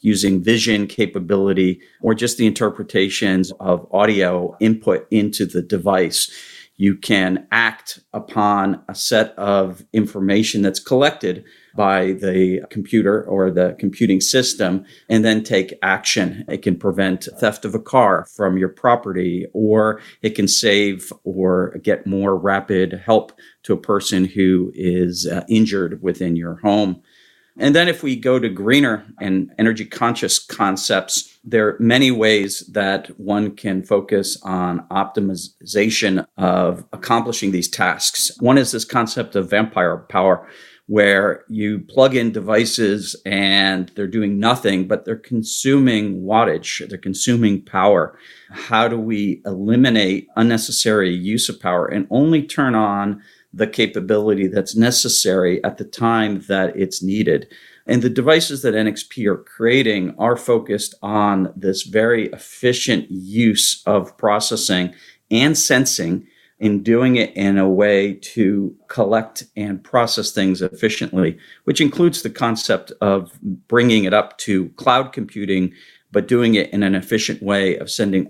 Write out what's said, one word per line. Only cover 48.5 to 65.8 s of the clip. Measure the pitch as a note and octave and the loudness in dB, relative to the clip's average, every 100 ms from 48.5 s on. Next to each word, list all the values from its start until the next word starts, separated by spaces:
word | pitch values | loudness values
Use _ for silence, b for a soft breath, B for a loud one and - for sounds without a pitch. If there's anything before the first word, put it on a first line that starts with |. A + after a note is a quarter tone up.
How | - - A2+ A2+ | -14 -2 0 2
do | A#2 | 0
we | A2 G#2+ G2+ - G2 | -4 -2 -2 -4 -6
eliminate | F#2+ G2+ A#2+ C3 A2 G2 F#2+ - - | -4 2 4 4 4 2 -2 -4 0
unnecessary | A#2 A2+ - - A2+ G#2+ F#2 F2+ | 0 0 -4 -2 0 2 0 -2
use | F#2 A2+ - | -4 -4 -4
of | F#2+ | -6
power | F2+ F2+ - | -2 -2 -2
and | F#2 - | -4 -2
only | A#2+ D3+ D#3+ | 2 2 2
turn | C#3+ - C3 A2+ | 0 -2 0 0
on | G#2 G2+ G2+ G2+ B B B | 0 -2 -4 -6 B B B
the | F#2 G#2+ | -4 -4
capability | - G#2+ G#2 F#2 G#2+ G#2+ G2 F#2+ | 0 -2 -2 0 0 2 0 0
that's | G2+ F#2 A2 | -2 -2 0
necessary | A#2 B2+ A#2 - G2+ F#2 F2+ F#2 | 0 0 0 0 0 2 2 0
at | A2 - | -4 -8
the | G#2 | -12
time | - A#2 A2+ G#2+ G2 - | -4 0 0 0 -4 -4
that | G2 F#2 - | -2 -2 -2
it's | F#2+ - | -4 -4
needed? | F#2+ G#2 F2 D#2 - B B B - | -4 0 0 0 -4 B B B -2
And | B2 | 0
the | A#2+ | 0
devices | A#2+ C3 D#3+ E3 C#3 | 0 2 2 0 -4
that | A#2+ G#2+ | -2 0
N | G#2+ | -2
X | G#2 - | -4 -12
P | - G#2 | -4 -2
are | F#2 | -2
creating | - - A2+ C3 A2+ G2+ F#2 - | -6 -2 2 2 2 0 -4 -2
are | A2+ A#2+ | 0 0
focused | - A#2 A2+ G2+ - - | 0 0 0 -6 -6 -10
on | G2+ G#2+ G#2 G2 F#2 F#2+ | -4 0 0 0 -2 -4
this | F#2+ F#2+ | -4 -4
very | - G#2+ A2+ A#2 G#2+ | -2 0 2 0 -2
efficient | - - - B2+ B2+ - A2 - | -10 -18 -2 -2 0 0 -2 -4
use | F#2 F#2 A2 A2+ G2+ - - - | -12 -6 2 2 4 0 -2 0
of | G#2 F#2 - | 0 0 -2
processing | A2 G#2 - A2+ - F#2 F2+ B B B - | 0 0 0 -4 -2 -2 -2 B B B -2
and | A2+ C#3+ D3 | 2 2 2
sensing, | - C3 | 2 2